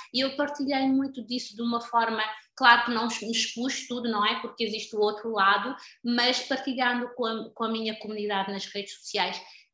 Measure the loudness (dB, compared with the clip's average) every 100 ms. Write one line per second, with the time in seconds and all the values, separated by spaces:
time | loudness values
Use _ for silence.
0 | -6 -2 -2 0 -2 -2 0 2 4 2
1 | 0 -4 -6 -6 -8 -6 -2 -2 0 2
2 | 2 0 -2 -4 -12 4 8 8 6 0
3 | 0 -2 -4 -2 -2 -2 -4 -4 -6 -4
4 | -2 2 2 0 -4 -4 -4 -4 -4 2
5 | 2 2 -2 2 4 4 0 -8 -14 -8
6 | -2 2 2 2 -2 -4 -2 0 0 0
7 | -2 -4 -2 -2 -6 -4 -2 -2 -4 -6
8 | -6 -4 -2 -2 -2 -4 -6 -8 -10 -12
9 | -6 -2 -2 -4 -12 -20 _